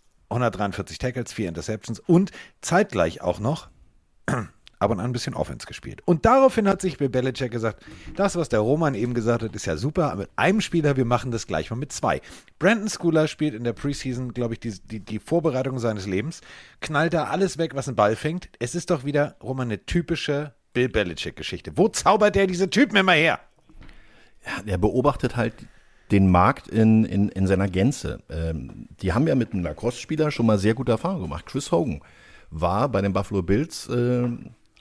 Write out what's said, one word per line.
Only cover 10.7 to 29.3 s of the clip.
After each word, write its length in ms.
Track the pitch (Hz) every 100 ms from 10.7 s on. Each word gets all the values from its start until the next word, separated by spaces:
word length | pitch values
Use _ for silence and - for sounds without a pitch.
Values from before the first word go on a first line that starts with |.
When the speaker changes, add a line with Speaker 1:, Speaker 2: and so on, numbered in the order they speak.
| 170 147 131
Speaker 1:
wir 80 | 120
machen 260 | 120 131
das 160 | 113 -
gleich 220 | 80 78
mal 80 | 113
mit 160 | 147
zwei.“ 260 | - 117 69 - - - -
Brandon 300 | 175 226 208
Schooler 380 | - 175 160 156
spielt 260 | - 151
in 100 | 110
der 80 | 120
Preseason, 600 | 107 139 135 131 123 127
glaub 180 | 123 117
ich, 80 | 113
die, 140 | 117 98
die, 180 | - 110
die 200 | - 107
Vorbereitung 600 | - 170 156 127 131 131
seines 260 | 117 107 98
Lebens, 340 | 92 139 - - - - -
knallt 320 | - 151 165
da 120 | 165 147
alles 320 | 165 190 147
weg, 180 | 165 139
was 120 | 131
ein 80 | 110
Ball 220 | 104 113
fängt. 320 | 151 175 - -
Es 160 | 117 175
ist 140 | -
doch 160 | 160 135
wieder, 320 | 143 147 -
Roman, 260 | 107 131 123
eine 180 | 104 -
typische 680 | 170 - 165 - 143 151 - _
Bill 160 | 123 123
Belichick-Geschichte. 880 | 107 92 78 87 - 78 90 - 76
Wo 100 | 196
zaubert 480 | - - 208 208 202
der 120 | 196
diese 220 | 180 190
Typen 280 | 202 285 208
immer 160 | 190
her? 260 | 165 160 - - _ _ - - - - - - - -
Speaker 2:
Ja, 180 | -
der 140 | 104 90
beobachtet 580 | 101 123 139 135 127 120
halt 160 | 113 - - - _ _ -
den 180 | 101 95
Markt 380 | 90 101 - -
in, 380 | 110 110 110 110
in, 240 | 104 101
in 180 | 95 95
seiner 220 | 95 98
Gänze. 520 | 90 113 147 71 - -
Ähm, 600 | 82 82 80 64 - - -
die 120 | 92
haben 140 | 95
ja 80 | 160